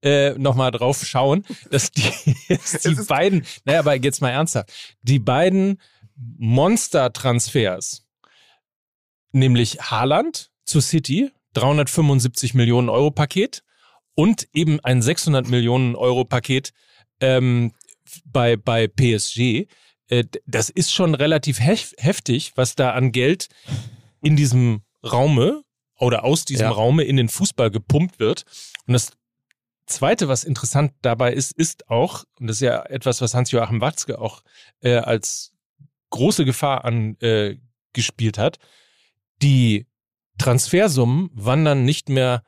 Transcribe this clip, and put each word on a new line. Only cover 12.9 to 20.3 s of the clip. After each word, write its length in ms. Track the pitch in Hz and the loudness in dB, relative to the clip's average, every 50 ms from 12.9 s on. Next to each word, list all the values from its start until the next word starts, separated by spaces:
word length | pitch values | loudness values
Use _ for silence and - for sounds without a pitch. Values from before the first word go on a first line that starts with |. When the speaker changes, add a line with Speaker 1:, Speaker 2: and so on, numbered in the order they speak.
| 107 120 143 151 | 2 2 2 2
Speaker 1:
Paket, 520 | 143 - 151 143 - 190 202 - - - _ _ _ _ _ _ _ _ _ _ _ - | 0 -2 -4 -2 0 -2 -2 -2 -4 -14 _ _ _ _ _ _ _ _ _ _ _ 2
und 300 | 151 202 220 - - _ | 2 2 2 0 -4 _
eben 280 | _ 147 165 156 151 151 | _ -2 0 0 0 0
ein 240 | _ 127 127 127 113 | _ 0 0 2 2
sechshundert 440 | 123 165 - - 170 147 131 123 120 | 0 0 -2 0 0 0 0 0 0
Millionen 480 | 123 123 117 117 120 127 131 123 120 | 0 0 2 2 2 0 0 0 -2
Euro 300 | - 123 127 123 123 127 | 0 0 0 0 0 -2
Paket, 480 | - - 123 117 - 135 135 135 - _ _ _ _ _ _ _ _ _ _ | -2 -2 -4 -2 -2 -2 -2 -2 -6 _ _ _ _ _ _ _ _ _ _
ähm, 520 | - 131 131 127 127 127 123 120 120 113 - _ - _ - _ _ - - - _ | 0 2 2 2 2 2 2 2 0 -2 -4 _ -20 _ -20 _ _ -20 -20 -20 _
bei, 320 | - 117 135 120 117 117 107 | -4 -2 0 2 2 2 0
bei 300 | 98 - 113 117 113 104 | 0 -2 0 0 0 0
P 260 | _ - 139 120 110 | _ 2 2 2 2
S 200 | 104 - - - | 0 -2 -6 -4
G. 320 | 117 123 127 107 127 202 _ _ _ _ _ _ _ _ _ | -2 0 0 0 -2 -4 _ _ _ _ _ _ _ _ _
Äh, 160 | 123 120 120 | 0 0 0
d-, 160 | - | -2